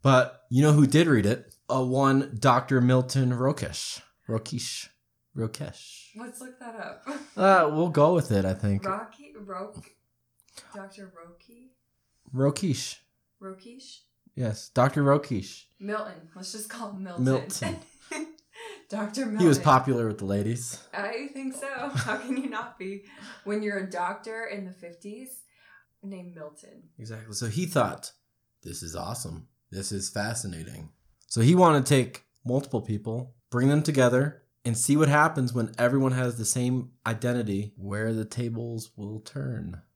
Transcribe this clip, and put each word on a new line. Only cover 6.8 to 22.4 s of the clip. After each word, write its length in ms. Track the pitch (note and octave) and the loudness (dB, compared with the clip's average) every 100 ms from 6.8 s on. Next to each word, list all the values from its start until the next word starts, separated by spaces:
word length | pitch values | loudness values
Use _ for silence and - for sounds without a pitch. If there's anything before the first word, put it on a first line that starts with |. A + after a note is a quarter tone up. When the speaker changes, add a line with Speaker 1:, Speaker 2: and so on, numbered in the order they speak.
| E3+ - C4 | -14 -14 -12
Speaker 2:
<laughs> 60 | D4 - G#3 | -12 -12 2
Speaker 1:
Uh, 320 | F#3+ F#3+ D#3 | 6 8 6
we'll 180 | D3+ E3+ | 2 2
go 260 | D3 D3+ F3 | 6 6 4
with 160 | - | 2
it, 140 | G2+ G2 | 2 2
I 100 | G2 | 0
think. 280 | G#2 G2 | 0 0
Speaker 2:
Rocky, 480 | - - - - - - | -2 -6 -8 -18 -20 -20
Roke, 520 | G3 F#3+ G#3 - - _ _ _ _ _ _ - - | -12 -12 -12 -14 -20 _ _ _ _ _ _ -20 -18
Doctor 400 | G3+ G3 G#3 F#3+ F3 | -18 -18 -18 -20 -20
Roki? 520 | E3+ F3 _ A#3 B3+ _ _ _ _ _ - | -20 -20 _ -20 -20 _ _ _ _ _ -10
Speaker 1:
Rokish. 640 | C3 C#3 - F#3+ B2+ - - _ _ _ _ | 0 0 0 -2 -2 -6 -14 _ _ _ _
Speaker 2:
Rokish? 600 | F#3+ F#3+ A3 B3+ - - _ _ _ - | -16 -16 -20 -20 -20 -20 _ _ _ -8
Speaker 1:
Yes, 340 | A#2+ G#2+ - | -6 -6 -4
Doctor 340 | - C3+ D3+ | 2 2 4
Rokish. 600 | C#3 C#3+ - G#2+ - - _ _ | 4 4 2 -6 -6 -16 _ _
Speaker 2:
Milton. 500 | G3 G#3+ G3+ D#3+ D#3+ F#3 | -8 -8 -8 -14 -20 -18
Let's 160 | F#3+ | -14
just 140 | A3 G#3 | -12 -12
call 220 | - G#3 | -12 -12
him 100 | G3 | -10
Milton. 200 | F#3+ F3 B2+ | -10 -2 0
Speaker 1:
Milton. 500 | C3 D#3 - - F#2+ - _ - | 0 -2 -6 -6 -8 -14 _ -12
Speaker 2:
<laughs> 800 | D#4 D#4+ - _ - A4+ G4 _ | -12 -12 -16 _ -20 -18 -18 _
Doctor 380 | G#3+ G#3 B3+ B3 | -8 -6 -6 -4
Milton. 120 | G#3 | 4
Speaker 1:
He 40 | F3 | 6
was 120 | C3+ | 6
popular 480 | D3+ B2+ C3+ A#2+ A2+ | 6 4 4 -2 -2
with 100 | G#2 | -4
the 80 | G2 | -2
ladies. 560 | G2+ G#2 A#2 - - - F#3+ | 0 0 -4 -8 -14 -12 -10
Speaker 2:
I 340 | G3+ A#3 C#4 | -8 -8 -10
think 220 | C4+ C4+ | -10 -10
so. 360 | - C4+ C4 C#4 | -8 -10 -8 -6
<laughs> 40 | |
How 240 | - A3+ - | -4 -4 -6
can 200 | B3 | -6
you 120 | C4 | -6